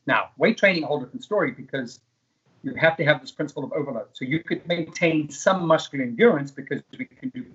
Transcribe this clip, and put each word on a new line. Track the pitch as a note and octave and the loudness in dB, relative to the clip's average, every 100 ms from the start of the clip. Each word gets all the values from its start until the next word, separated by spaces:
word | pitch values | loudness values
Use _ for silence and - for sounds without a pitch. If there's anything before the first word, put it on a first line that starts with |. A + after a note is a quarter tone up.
| - | 0
Now, | A2 F#2+ - | 0 -2 0
weight | F3+ - | 2 4
training, | G3 E3+ | 2 2
a | C#3+ | 0
whole | D3 | -2
different | B2 B2+ | -4 -12
story | - G#3 C#3+ | -4 0 0
because | C3+ A#2+ C3+ A#2 - _ _ _ _ _ _ | -4 -8 -6 -6 -12 _ _ _ _ _ _
you | C3+ | -10
have | A#2+ D#3+ D#3+ | 2 2 4
to | |
have | D3 C#3 | 2 2
this | - | -2
principle | - D3+ D3+ | -8 -8 -6
of | B2+ | -6
overload. | C#3+ C3+ A2+ G#2 | -4 -4 -6 -10
So | - | -10
you | B2+ D#3+ | -4 -4
could | - - E3+ | -2 -6 -4
maintain | E3+ D#3+ - E3+ D#3 C#3+ | -4 -4 0 2 2 -2
some | - F#3+ F#3 E3 | 0 2 2 4
muscular | D#3 - C#3 | 2 2 -4
endurance | B2 A#2 A3+ D3+ C#3 | -4 4 6 4 -2
because | - C#3 C3+ - - | -10 -6 -6 -6 -14
we | |
can | B2+ _ C3 | -14 _ -10
do | B2+ B2 | -10 -12